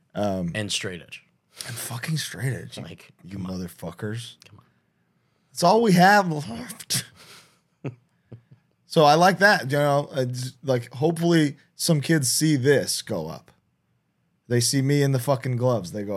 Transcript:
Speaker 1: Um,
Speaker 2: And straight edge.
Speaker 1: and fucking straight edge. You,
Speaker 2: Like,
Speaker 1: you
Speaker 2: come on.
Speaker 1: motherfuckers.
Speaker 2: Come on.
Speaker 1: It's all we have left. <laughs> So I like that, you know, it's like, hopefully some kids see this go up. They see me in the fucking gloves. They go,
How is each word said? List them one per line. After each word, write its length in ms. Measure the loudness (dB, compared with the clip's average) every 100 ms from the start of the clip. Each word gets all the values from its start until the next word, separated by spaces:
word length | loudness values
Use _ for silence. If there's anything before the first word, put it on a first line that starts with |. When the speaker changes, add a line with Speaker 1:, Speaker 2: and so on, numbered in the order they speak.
| _ -6
Speaker 1:
Um, 360 | -4 -2 -4
Speaker 2:
And 180 | -6 -6
straight 300 | -6 -8 -12
edge. 220 | -16 -20 _ _ _ -16 -12
Speaker 1:
and 80 | -12
fucking 420 | -10 -10 -6 -6
straight 360 | -6 -8 -8
edge. 240 | -8 -10 -14
You, 60 |
Speaker 2:
Like, 280 | -16 -18 -20 _
Speaker 1:
you 140 | -16 -12
Speaker 2:
come 80 | -10
on. 120 | -10
Speaker 1:
motherfuckers. 760 | -10 -12 -16 -10 -10 -10 -12 -18 -20
Speaker 2:
Come 140 | -20
on. 60 | _ _ _ _ _ _ _ _ _
Speaker 1:
It's 120 | 0
all 180 | 2 4
we 120 | 4
have 360 | 6 6 6 2
left. 760 | -2 -6 -12 -14 -16 -8 -8 -8
<laughs> 40 | _ -20 -20 _ _ _ _ -12 -12 _ _ -20 -20 _ _ _ _ -4
So 180 | 4 6
I 100 | 8
like 240 | 6 6
that, 320 | 4 4 2
you 60 | 0
know, 320 | 2 2 0 -4
it's 340 | -4 -4 -10 -8 -2
like, 280 | -2 -2
hopefully 640 | -2 -2 0 2 4 2 -2 _ -6
some 240 | 0 0
kids 260 | 2 0 0
see 300 | 0 2 2
this 440 | 4 2 2 -6
go 280 | -6 -8 -8
up. 200 | -12 _ _ _ _ _ _ _ _ _ _ -2
They 100 | 0
see 220 | 0 0
me 200 | 2 2
in 120 | 2
the 40 | 0
fucking 360 | 0 -2 -2 -2
gloves. 380 | 0 0 -4
They 100 | -8
go, 120 | -6